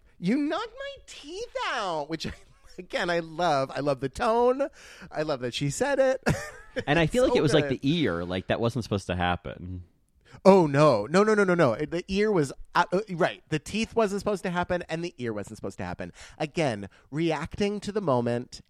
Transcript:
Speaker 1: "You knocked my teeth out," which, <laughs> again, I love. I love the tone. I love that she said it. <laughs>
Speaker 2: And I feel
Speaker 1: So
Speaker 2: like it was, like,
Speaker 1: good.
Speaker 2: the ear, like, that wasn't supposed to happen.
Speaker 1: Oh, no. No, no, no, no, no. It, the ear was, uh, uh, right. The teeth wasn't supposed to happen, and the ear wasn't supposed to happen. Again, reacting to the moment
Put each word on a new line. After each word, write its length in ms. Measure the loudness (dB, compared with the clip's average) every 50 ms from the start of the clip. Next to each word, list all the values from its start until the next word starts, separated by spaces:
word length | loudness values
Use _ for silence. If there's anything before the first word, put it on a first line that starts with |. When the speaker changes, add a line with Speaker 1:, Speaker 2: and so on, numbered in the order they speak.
| _ _ _ -6
Speaker 1:
"You 160 | -2 -2 0
knocked 380 | 0 -2 -2 -4 -4 -6 -8 -12 -14
my 240 | -14 -14 -14 -16 -20
teeth 500 | -20 -20 -20 -16 -14 -12 -12 -12 -10 -8 -8 -6 -6
out," 380 | -4 -4 -4 -4 -4 -6 -6 -6
which, 160 | -8 -8 -8 -10 -12 -12 -18 _
<laughs> 260 | _ _ -20 -20 -18 -18
again, 300 | -12 -8 -4 -4 -2 0
I 120 | 0 -2
love. 500 | -2 -4 -4 0 2 2 2 2 0 -2 -4
I 60 | -2
love 200 | 0 0 0 0
the 100 | -2 -6
tone. 580 | -4 -2 0 2 4 4 4 4 4 2 0 -4 -6 -14 -20 -20 -20 -20 -18 -10
I 120 | -6 -4
love 180 | -2 -2 -2 -4
that 140 | -4 -6 -4
she 160 | -2 -4 -2
said 280 | -2 -2 -2 0 2 2
it. 240 | 2 2 2 0 0
<laughs> 600 | -2 -2 -2 -4 -12 -16 -18 -18 -12 -8 -6 -2
Speaker 2:
And 100 | 0 2 2
I 80 | 2
feel 180 | 2 2 2 2
Speaker 1:
So 60 | 4
Speaker 2:
like 80 | 4 4
it 40 |
was, 120 | 4 4 4
like, 160 | 4 2 2
Speaker 1:
good. 100 | -2 -2
Speaker 2:
the 100 | 0 0 2 2
ear, 240 | 2 0 0 -2
like, 260 | -2 -4 -4 -4 -2 -2
that 120 | -2 0
wasn't 240 | 0 0 -2 -2 -4
supposed 220 | -2 -4 -4 -2 -2
to 80 | -2
happen. 680 | 0 0 0 0 -2 -4 -10 -12 -12 -12 -12 -12 -12 -14 -18 _ _ _ _ _ _ _ _ -4 4 6
Speaker 1:
Oh, 240 | 8 8 8 8 6
no. 400 | 6 6 6 6 6 4 0 2
No, 140 | 2 4 4
no, 100 | 4 4
no, 80 | 4
no, 120 | 4 4 4
no. 160 | 4 4 4
It, 180 | 4 0 -2 -4
the 140 | -4 -6 -4
ear 240 | -2 0 0 2 2
was, 220 | 2 2 0 0 -4 -12 -8 -2 0
uh, 80 | 0 0 2
uh, 80 | 0 -2 -2 -2 -2
right. 280 | 0 0 0 -2 -4 _ -4
The 100 | -4 -4
teeth 380 | -4 -4 -4 -4 -4 -2 0
wasn't 240 | 0 0 0 -2 -4
supposed 240 | -4 -4 -4 -4 -4
to 60 | -4
happen, 340 | -2 -2 -2 -2 -2 -4 -4 -6
and 140 | -8 -6 -6
the 80 | -8 -8 -6
ear 140 | -6 -6
wasn't 240 | -6 -6 -8 -12 -12
supposed 220 | -12 -12 -10 -10 -8
to 60 | -8
happen. 280 | -8 -8 -10 -10 -12 -14 -16 -20 -14 -10 -8
Again, 500 | -8 -6 -2 -2 -2 -2 -2 -4 -8 -12 _ _ _ -10
reacting 720 | -6 -2 -2 -2 -2 -4 -6 -8 -4 -2 -2 -2 -2 -4
to 100 | -6 -6
the 100 | -6 -4
moment 600 | 0 0 0 2 0 0 -2 -4 -6 -10 -16 -20 -8